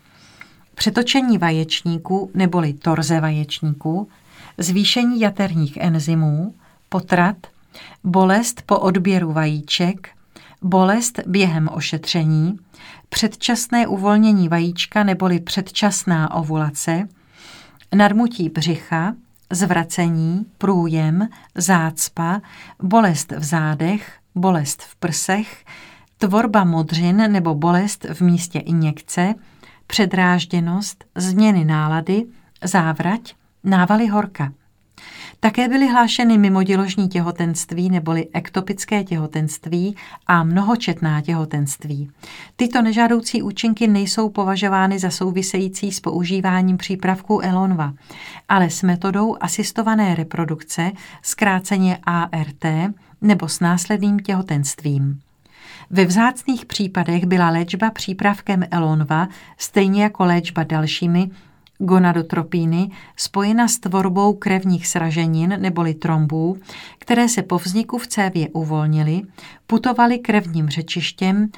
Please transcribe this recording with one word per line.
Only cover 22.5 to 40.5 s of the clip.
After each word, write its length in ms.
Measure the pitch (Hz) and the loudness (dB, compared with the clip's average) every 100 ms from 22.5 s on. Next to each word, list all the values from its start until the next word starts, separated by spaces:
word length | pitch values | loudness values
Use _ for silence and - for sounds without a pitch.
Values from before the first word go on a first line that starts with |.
| - - - | -18 -20 -8
bolest 480 | 190 226 208 151 - | 2 4 4 2 -4
v 120 | - | -8
zádech, 720 | 151 165 156 151 160 208 - - _ 180 | -4 -2 0 -2 -2 -2 -6 -20 _ -2
bolest 460 | 185 175 139 - | 0 0 -2 -8
v 140 | - - | -14 -8
prsech, 680 | 170 151 - 196 214 - - - - - _ - | -6 -4 -2 -2 -4 -12 -20 -20 -20 -20 _ -4
tvorba 460 | 202 208 240 208 | 0 2 2 2
modřin 680 | 180 165 156 165 175 196 220 | 2 2 0 0 2 2 2
nebo 240 | 202 165 151 | 2 0 0
bolest 500 | 170 175 202 - - | 2 2 0 -4 -10
v 80 | - | 0
místě 380 | 180 175 175 151 | 2 2 0 -6
injekce, 760 | - 170 156 151 - - 180 220 - - - _ - | -2 0 0 -2 -6 -2 -2 -2 -10 -20 -20 _ -6
předrážděnost, 1200 | - 196 185 180 180 175 175 170 180 208 - - - | -2 0 2 2 2 0 -2 -2 -2 -6 -12 -14 -6
změny 500 | 185 185 214 190 156 | -2 4 4 4 2
nálady, 600 | 156 151 160 165 196 233 - _ _ | 2 0 0 0 -2 -2 -10 _ _
závrať, 720 | 180 190 160 156 165 226 - - _ _ 190 | -2 0 0 0 -2 -4 -6 -20 _ _ 0
Návaly 420 | 190 180 214 233 | 2 4 2 2
horka. 460 | 208 202 - 139 - _ _ _ _ - - - - | 0 -2 -6 -8 -8 _ _ _ _ -20 -20 -20 -2
Také 300 | 220 214 247 | 0 2 2
byly 180 | 269 269 | 2 4
hlášeny 500 | 240 233 - 233 220 | 4 4 4 4 6
mimoděložní 720 | 202 190 190 190 196 190 190 | 6 4 2 2 0 0 0
těhotenství 800 | 185 170 170 170 160 - 170 185 | 0 -2 -2 -4 -4 -6 -2 0
neboli 380 | 180 160 165 165 | 0 0 -2 -4
ektopické 720 | 180 175 185 185 196 - 208 | -6 -6 -6 -4 -6 -4 -4
těhotenství 920 | 196 165 156 156 156 - 165 175 185 202 - - - | -2 -4 -4 -2 -4 -4 -4 -2 -2 -6 -14 -8 0
a 160 | 175 | 2
mnohočetná 800 | 165 | 2